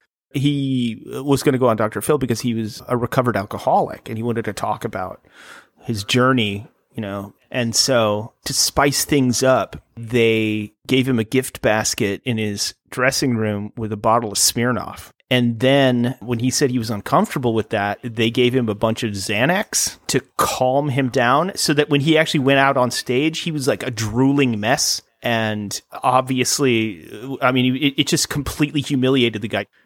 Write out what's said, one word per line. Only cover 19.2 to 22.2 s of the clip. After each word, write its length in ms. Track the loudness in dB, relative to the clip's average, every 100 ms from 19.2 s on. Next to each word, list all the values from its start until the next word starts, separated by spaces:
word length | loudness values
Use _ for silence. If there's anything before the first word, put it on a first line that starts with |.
| -4 0 0 0 -2 -4 -4 -6 -4
to 140 | -4 -2 -2
calm 500 | -4 0 0 2 0
him 200 | 0 0
down 420 | 2 2 2 0 -2
so 180 | 0
that 160 | 2 2
when 100 | 2
he 160 | 4
actually 220 | 4